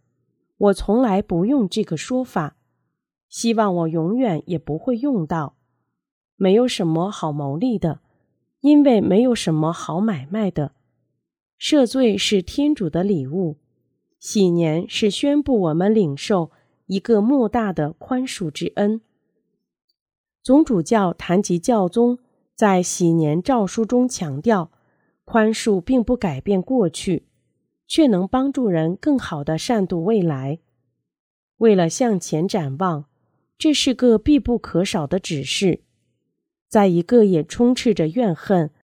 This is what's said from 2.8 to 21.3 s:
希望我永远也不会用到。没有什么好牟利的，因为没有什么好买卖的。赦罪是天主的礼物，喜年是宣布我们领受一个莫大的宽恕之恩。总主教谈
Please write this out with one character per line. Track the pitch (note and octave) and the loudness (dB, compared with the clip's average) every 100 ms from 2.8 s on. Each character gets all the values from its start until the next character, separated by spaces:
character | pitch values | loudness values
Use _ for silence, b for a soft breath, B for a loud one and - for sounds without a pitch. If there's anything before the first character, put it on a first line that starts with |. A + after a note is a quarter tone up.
| _ _ _ _ _ | _ _ _ _ _
希 | - A#3 | -6 -2
望 | A3 G#3 | 0 0
我 | F3 E3 | 0 -2
永 | E3 D#3+ A#3 | -2 -2 0
远 | B3+ D#3 - | -2 -2 -4
也 | E3+ | -8
不 | - D3+ | -6 -8
会 | - A#3+ | -4 -4
用 | C#4+ A#3+ | -2 -2
到。 | D#3 E3+ C#3 - _ _ _ _ _ _ _ | -2 -4 -6 -12 _ _ _ _ _ _ _
没 | _ F#3+ | _ 2
有 | G3+ B3 | 4 2
什 | - | 0
么 | E3+ D#3+ F#3 | -2 0 -2
好 | G#3 E3 | -4 -6
牟 | D3 C#3+ C#3+ | -6 -6 -4
利 | B3+ G#3+ | -4 -2
的， | E3+ - _ _ _ _ _ _ | -4 -4 _ _ _ _ _ _
因 | C#4+ D4 | 4 6
为 | C#4+ A3+ | 6 4
没 | - F#3 | 4 4
有 | B3+ | 4
什 | A3+ - | 2 0
么 | D#3 D#3 | 0 0
好 | E3+ - D#3 | -4 -6 -4
买 | A3 E3+ C3+ | -2 -4 -6
卖 | G3+ G#3 | -6 -4
的。 | E3+ D3 - _ _ _ _ _ _ _ _ | -4 -6 -8 _ _ _ _ _ _ _ _
赦 | - D4+ B3 | 0 2 2
罪 | C4+ B3 G3 | 2 0 0
是 | - G3+ | 0 0
天 | F3 - D4 | -2 -2 0
主 | D4+ E3+ | 0 -2
的 | E3 | -2
礼 | G3 F#3 C3 | 0 -2 -2
物， | E3+ F3 D3 _ _ _ _ _ _ | -4 -4 -6 _ _ _ _ _ _
喜 | - A3 F#3 | -6 0 2
年 | E3+ E3 D#3 F#3+ | 2 0 -2 -4
是 | - G#3+ | -2 -2
宣 | F#3+ C#4+ D4 | 0 0 0
布 | C#4+ A#3+ | 0 0
我 | F3 | 0
们 | D3+ F#3+ | 0 2
领 | A3 F3 C#3 | 2 0 -4
受 | - G3+ D#3+ _ _ _ _ | -2 -2 -2 _ _ _ _
一 | F#3+ | -8
个 | - A3 | 0 2
莫 | G#3+ C#4+ A3 | 2 2 0
大 | A#3+ G#3+ | -2 -4
的 | E3+ D3 | -4 -6
宽 | - - B3+ B3+ | -8 -8 -6 -6
恕 | - E3+ | -8 -8
之 | - F3 | -8 -8
恩。 | - G3+ A3 - _ _ _ _ _ _ _ _ _ _ _ _ _ | -2 -2 -2 -8 _ _ _ _ _ _ _ _ _ _ _ _ _
总 | - C4+ | 2 4
主 | D#4+ G#3+ | 4 0
教 | D#3 A3+ F#3 | 2 2 0
谈 | - - | -2 0